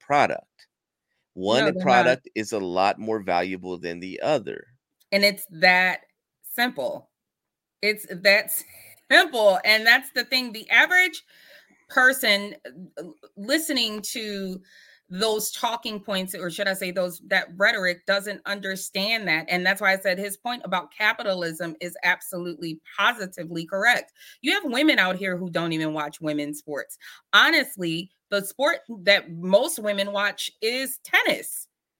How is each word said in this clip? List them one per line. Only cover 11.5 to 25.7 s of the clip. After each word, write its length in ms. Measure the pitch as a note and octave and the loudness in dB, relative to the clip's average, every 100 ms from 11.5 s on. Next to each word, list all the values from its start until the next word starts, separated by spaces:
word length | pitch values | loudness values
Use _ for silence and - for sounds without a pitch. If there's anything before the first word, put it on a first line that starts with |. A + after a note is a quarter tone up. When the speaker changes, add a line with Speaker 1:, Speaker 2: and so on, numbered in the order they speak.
| - _ _ - | -20 _ _ -4
Speaker 2:
person, 640 | - B3+ C4 A3+ G3+ G3+ - - C3+ F#3 - | 4 4 4 2 2 0 -14 -18 -18 -18 -14
uh, 60 | F3 - - - | -16 -16 -20 -12
listening 640 | G3+ D#4 D#4+ C4 A3+ G#3+ | -2 -2 0 -2 -2 -6
to 600 | G3+ A#3+ G#3+ G3+ F#3+ F#3 - - - _ - | -8 -8 -8 -6 -8 -10 -14 -20 -20 _ -12
those 420 | F3+ A3 G#3+ G#3+ | -4 -2 0 -4
talking 500 | - A#3 A#3 A#3 G#3+ | -2 -4 -2 -6 -8
points, 320 | G#3+ F#3+ F#3 | -4 -4 -4
or 160 | G3 F3 | -6 -6
should 180 | E3 G3 | -2 -2
I 60 | |
say 180 | F#3+ F#3 | -2 -2
those, 300 | F3+ F3+ E3+ - | -2 -4 -4 -2
that 200 | F#3+ - F3 | -2 0 2
rhetoric, 480 | G#3 A3+ F3+ F3 - | 2 2 0 -2 0
doesn't 360 | G3+ G#3 G3 - | -2 -2 -8 -8
understand 800 | G3+ F#3+ F#3+ - G3 G3+ A3+ F#3+ | -8 -6 -8 -6 -4 -2 0 0
that. 180 | D#3 D#3+ | 0 0
And 160 | F3+ F#3 | 0 0
that's 160 | G3 | 2
why 120 | G3+ | 2
I 60 | F#3+ | 2
said 180 | G3 F3+ | 0 -2
his 200 | G3+ G3 | -4 -8
point 240 | A#3+ A#3+ | -8 -8
about 300 | F#3 F#3 - | -4 -4 -4
capitalism 840 | - G#3+ A3+ G3+ F#3 E3+ D#3+ E3+ D#3 | -2 0 0 -2 -2 -4 -6 -8 -8
is 160 | F3+ D#3 | -10 -2
absolutely 760 | F3 F3+ - F3+ F3 E3 E3 D#3+ - - | 0 0 -2 -8 -8 -8 -8 -10 -10 0
positively 680 | G#3 A#3 F#3 - E3 E3 E3 | 0 0 -6 -10 -8 -8 -6
correct. 480 | G3 A3+ A3 - _ - - | 0 2 2 0 _ -20 -8
You 120 | C#4 | -2
have 100 | G4 D#4+ | -2 0
women 340 | A#3 D#4 A#3+ | 2 4 4
out 180 | F#3 F#3 | 4 2
here 200 | F#3+ F3 | -2 -4
who 120 | F3+ | -4
don't 240 | E3 E3+ | -2 -2